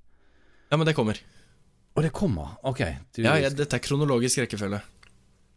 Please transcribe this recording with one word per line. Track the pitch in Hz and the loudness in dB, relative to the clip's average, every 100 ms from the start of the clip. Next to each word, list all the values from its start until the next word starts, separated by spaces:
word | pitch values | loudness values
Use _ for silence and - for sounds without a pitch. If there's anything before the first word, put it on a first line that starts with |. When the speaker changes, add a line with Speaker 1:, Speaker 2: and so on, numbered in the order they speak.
| - - _ _ _ _ _ | -20 -20 _ _ _ _ _
Speaker 1:
Ja, | 151 | 0
men | 160 | 2
det | 151 | 2
kommer. | 107 - - - - _ _ _ _ - | 0 -2 -10 -20 -20 _ _ _ _ -2
Speaker 2:
Og | |
det | 156 | -2
kommer? | - 190 85 73 98 | 0 0 0 -4 -6
Ok, | 135 127 87 67 - | -6 -2 -4 -6 -10
du | - | 0
Speaker 1:
Ja, | 113 156 | 2 4
ja, | 139 | 2
dette | 139 147 | 0 -2
er | 123 | -2
kronologisk | - 143 147 120 123 139 | 0 0 2 2 2 0
rekkefølge. | 117 104 98 101 - - - - _ _ _ | -2 -4 -4 -6 -8 -20 -20 -20 _ _ _